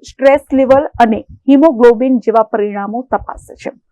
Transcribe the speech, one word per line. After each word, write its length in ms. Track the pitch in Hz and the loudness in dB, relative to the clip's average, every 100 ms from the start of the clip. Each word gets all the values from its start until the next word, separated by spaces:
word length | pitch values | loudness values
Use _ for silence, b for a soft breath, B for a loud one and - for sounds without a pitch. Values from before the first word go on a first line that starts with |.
સ્ટ્રેસ 400 | - - 269 285 - | -20 -2 0 0 -2
લેવલ 400 | 269 254 269 311 - | -2 2 0 -2 -2
અને 240 | 226 214 - - - | -2 -2 -8 -6 0
હિમોગ્લોબિન 720 | 277 320 226 240 226 262 247 | 2 2 4 2 2 0 -2
જેવા 300 | 220 220 220 | -2 -2 -2
પરિણામો 560 | 214 208 202 202 233 262 | -4 -6 -8 -10 -10 -8
તપાસે 440 | 202 - - - - | -8 -8 -18 -20 -18
છે. 220 | - - _ | -18 -18 _